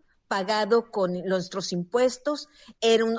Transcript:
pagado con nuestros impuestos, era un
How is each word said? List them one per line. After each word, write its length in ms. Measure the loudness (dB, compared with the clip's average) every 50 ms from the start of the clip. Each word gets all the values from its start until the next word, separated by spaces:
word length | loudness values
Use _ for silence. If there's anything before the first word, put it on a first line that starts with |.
| _ _ _ _ _ -4
pagado 600 | -4 -2 -2 0 0 0 2 2 2 2 2 0
con 220 | -2 -2 -2 -2 -2 -4 -4
nuestros 480 | -2 -2 -2 -4 -6 -8 -8 -6 -4 -4
impuestos, 760 | -6 -4 -2 0 2 2 2 0 -2 -4 -6 -6 -6 -8 -14 _ -20 -20 -20 -8 _
era 240 | 2 4 4 4 4
un 140 | 0 -2